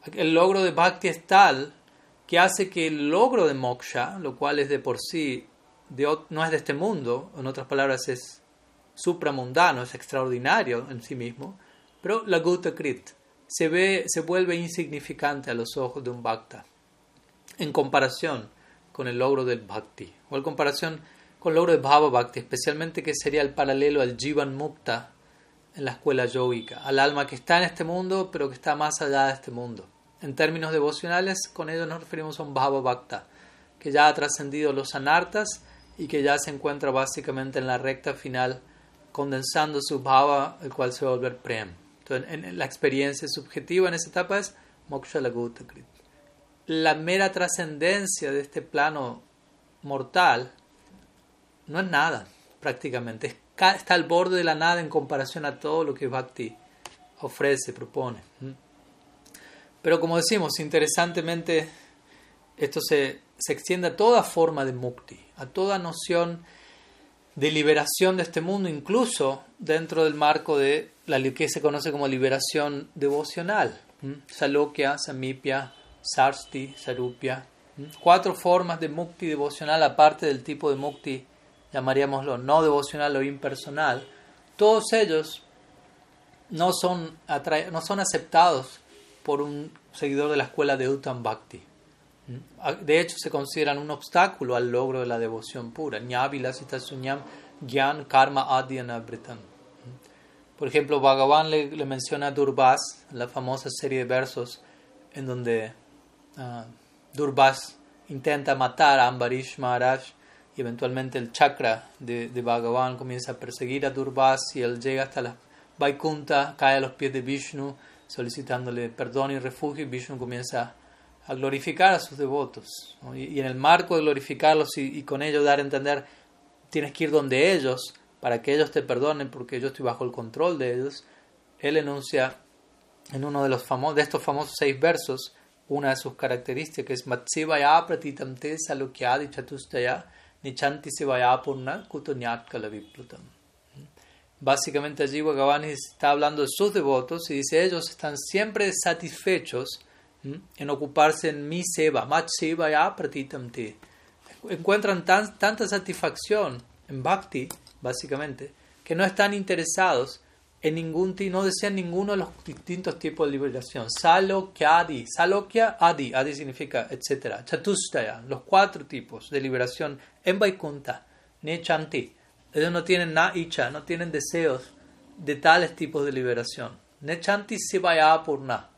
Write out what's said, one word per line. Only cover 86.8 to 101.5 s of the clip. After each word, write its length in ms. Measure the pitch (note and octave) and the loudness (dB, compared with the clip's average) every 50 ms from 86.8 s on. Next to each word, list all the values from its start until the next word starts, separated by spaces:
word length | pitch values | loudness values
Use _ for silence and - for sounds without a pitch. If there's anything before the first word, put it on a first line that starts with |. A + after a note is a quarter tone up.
| - F3+ F3+ F3 E3 D#3+ - - _ - | 0 0 0 -2 -6 -10 -12 -16 _ -4
atra-, 420 | D3+ D3 - E3+ D#3 D3+ D#3 F#3 | -4 -4 -2 0 0 0 0 -2
no 120 | E3+ D#3+ D#3+ | -6 -6 -4
son 180 | - G3+ G3 | -4 -2 -2
aceptados 800 | F#3+ F3+ - E3 - - - E3 E3+ F3+ E3 C3+ C3 - - - _ _ - - - - - _ _ | -2 0 -2 -2 -4 2 6 6 6 6 6 2 -2 -6 -14 -20 _ _ -20 -20 -20 -20 -20 _ _
por 200 | - D3 C#3+ D3 | -4 -2 -2 -2
un 300 | D3 D3 D3 D3 D#3+ - - _ _ _ | -4 -6 -10 -10 -12 -16 -20 _ _ _
seguidor 380 | - - C#3+ C#3 C#3 D3 D3 | -6 -4 -2 0 0 0 0
de 60 | D3+ | 0
la 80 | C#3+ C3 | 0 -2
escuela 320 | B2+ - - D3+ C#3+ C#3 | -2 -2 -2 0 0 2
de 120 | C3 C3 B2+ | 0 0 -2
Uttam 340 | C#3 C#3 C3+ C#3+ B2+ B2 A#2 | -2 -2 -4 -8 -8 -4 -4
Bhakti. 380 | A2+ A2 - - _ - - - _ _ _ _ _ _ _ _ _ _ _ _ - | -6 -6 -6 -10 _ -20 -20 -20 _ _ _ _ _ _ _ _ _ _ _ _ -16
¿Mm? 80 | B2 C3 - - _ - | -16 -16 -16 -20 _ -8
A-, 120 | - D#3 C#3+ | -4 -4 -4
de 260 | - - D3 D3+ E3 | -4 0 4 4 4
hecho, 160 | E3+ E3+ - - | 4 2 -4 -8
se 100 | - - | -8 -6
consideran 500 | - D3 C#3 C3+ - D#3+ D3+ D3 C#3+ C#3+ | -4 -4 -6 -4 -2 -2 0 0 0 -2
un 120 | D3 D3+ | -4 -8
obstáculo 640 | D3+ C#3+ - - - - C#3+ D3+ - - C#3+ B2 B2 | -10 -10 -12 0 4 4 4 4 2 -4 -4 -2 0
al 160 | A#2+ B2 A#2+ | 0 0 0
logro 300 | A#2+ B2 C3 C3 C3 C3 | 0 0 0 0 -2 -2
de 60 | B2+ | -2
la 120 | B2 A#2 A#2 | -2 -2 -2
devoción 540 | A#2 A2+ A2+ A2+ G#2+ - - C3+ A#2+ A#2 A#2 | -2 -4 -6 -8 -12 -12 -12 -12 -12 -12 -10
pura. 260 | - D#3+ D3 A2+ G#2+ | -8 -8 -6 -6 -8
Ñavilasita 800 | A2+ B2 B2+ B2 C3 C#3 - C#3 B2+ B2+ C3 - C#3 C3 - C3+ | -8 -4 -2 -2 -2 -2 -2 -4 -6 -6 -8 -8 -12 -10 -10 -10
suñam 420 | B2+ - D3 C3 B2+ C3 C3+ C#3+ C#3 - - - - - - - | -10 -10 -12 -10 -6 -6 -6 -6 -8 -16 -20 -20 -20 -20 -20 -16
gyan 440 | - B2+ A#2 C#3 C3+ C#3 D3 D3+ C#3+ | -14 -4 0 2 2 2 2 -2 -6
karma 520 | - - C3+ C3+ C3+ C#3+ C#3 C3 C3+ C3+ | 2 6 6 6 6 4 0 0 2 2
adyanavritam. 800 | C3 C3 C3 C3+ C3 B2 A#2+ A#2+ A#2 A2 - A#2 G#2+ - - A#2+ | 0 0 -2 -8 -8 -8 -8 -8 -10 -10 -10 -14 -14 -14 -16 -18
¿Mm? 1200 | A2+ G#2 - - - - - _ _ - B2 B2+ B2+ _ - _ _ _ _ _ _ _ _ _ | -18 -20 -20 -20 -20 -20 -20 _ _ -20 -20 -20 -20 _ -20 _ _ _ _ _ _ _ _ _
Por 120 | _ D3+ C3 | _ -6 0
ejemplo, 320 | B2+ D3+ D3 C3+ D3+ C#3+ | 2 2 2 4 0 4
Bhagavan 500 | C3 C#3 C3+ C3+ C3+ C#3 D3 D#3 D#3 D#3 | 6 6 6 8 6 6 6 6 6 4